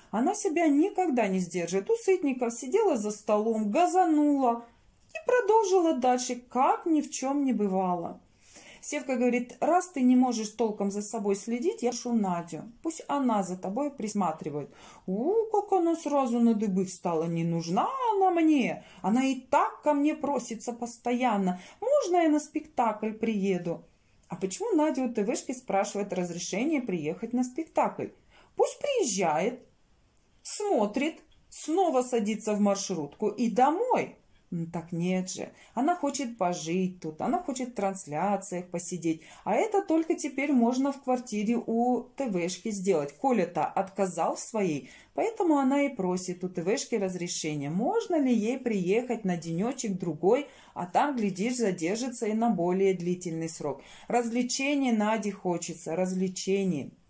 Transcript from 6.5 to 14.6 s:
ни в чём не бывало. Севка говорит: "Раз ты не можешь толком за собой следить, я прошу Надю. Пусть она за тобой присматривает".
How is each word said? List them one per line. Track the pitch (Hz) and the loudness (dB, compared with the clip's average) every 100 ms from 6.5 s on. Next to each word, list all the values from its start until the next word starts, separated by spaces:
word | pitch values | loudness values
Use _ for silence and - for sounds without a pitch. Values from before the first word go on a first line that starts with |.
| 247 294 453 349 | 0 2 2 2
ни | 302 | 2
в | - | 0
чём | - 262 285 | -4 -2 0
не | 269 | 2
бывало. | 208 208 185 185 175 170 - _ _ - - - - - | 2 2 2 0 0 -4 -10 _ _ -20 -20 -20 -14 -6
Севка | 294 262 247 | -6 -2 2
говорит: | 247 240 240 - | 2 2 -2 -4
"Раз | 277 359 349 | 2 2 2
ты | 277 | 2
не | 247 | 4
можешь | 254 254 214 214 | 6 4 0 -4
толком | - 226 202 202 | -2 -2 0 -2
за | 202 | -2
собой | 208 226 202 | -4 -2 0
следить, | 202 - 240 330 453 | -2 -2 -2 -2 -2
я | 240 | -4
прошу | 233 240 | -4 0
Надю. | 233 190 170 165 156 - - | 0 2 -2 -6 -10 -12 -10
Пусть | 330 - - | -8 -8 -4
она | 285 254 208 | 0 2 2
за | 185 185 | 0 -4
тобой | 185 214 294 | -6 -4 -4
присматривает". | 277 208 202 180 151 160 147 | -4 -6 -2 -2 -2 -6 -6